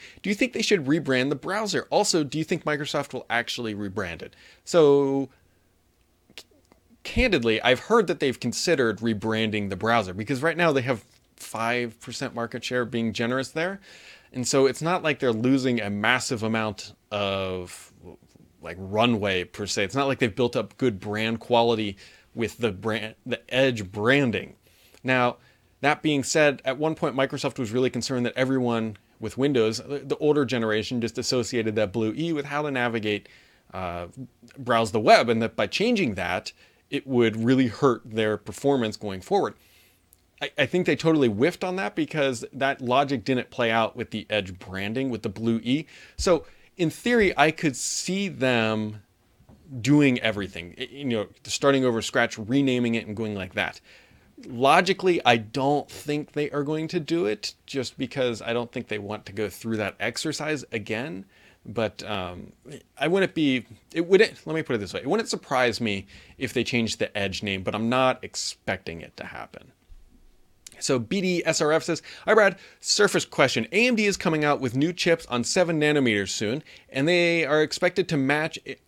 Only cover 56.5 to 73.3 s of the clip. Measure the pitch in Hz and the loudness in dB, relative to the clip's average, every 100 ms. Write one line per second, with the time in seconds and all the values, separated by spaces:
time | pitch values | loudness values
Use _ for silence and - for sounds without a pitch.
56.5 | 143 143 156 160 180 147 165 196 214 - | -2 -2 -4 -4 -4 -2 0 0 -2 -6
57.5 | - - 135 123 - 131 - 127 110 - | -12 -10 -6 -6 -6 -6 -2 -2 -2 -4
58.5 | 117 120 131 113 104 101 104 - 98 104 | -4 -4 -8 -6 -6 -6 -10 -8 -6 -6
59.5 | - 117 110 98 - 107 120 160 139 151 | -6 -4 -2 -2 -4 -6 -4 -6 -4 -4
60.5 | 151 - 117 101 110 139 185 196 _ - | -6 -6 -8 -4 -6 -6 -10 -14 _ -20
61.5 | _ - 107 110 - - 101 90 90 98 | _ -12 -4 -4 -6 -8 -6 -6 -10 -16
62.5 | - 120 143 - - 143 190 185 - 147 | -20 -20 -20 -18 -4 0 2 0 2 2
63.5 | 127 107 104 _ 160 175 190 202 - - | 0 -2 -18 _ -4 0 2 0 -2 -8
64.5 | 160 151 120 98 90 123 202 226 208 - | -6 -4 -4 -4 -6 -2 -2 -2 -8 -4
65.5 | 135 123 104 113 98 95 - - - 131 | 0 0 0 -2 -4 -6 -18 -20 -10 -6
66.5 | 127 113 120 113 - 104 107 98 90 104 | -2 0 0 -2 -2 -4 -2 -4 -4 -4
67.5 | 95 95 107 113 127 131 127 - - - | -4 -4 -4 0 2 2 0 -6 -10 -8
68.5 | - - 95 - 82 78 - - - - | -8 -6 -6 -8 -12 -12 -14 -14 -14 -16
69.5 | - - _ - - - - - _ _ | -18 -20 _ -20 -20 -20 -20 -20 _ _
70.5 | _ - - - 131 110 196 185 175 156 | _ -20 -8 0 0 0 -2 0 0 0
71.5 | 160 151 156 151 165 - - - 220 196 | 0 2 2 0 -6 -6 -6 2 6 6
72.5 | 185 - - - - 208 175 - | 2 -10 -10 -2 2 4 2 0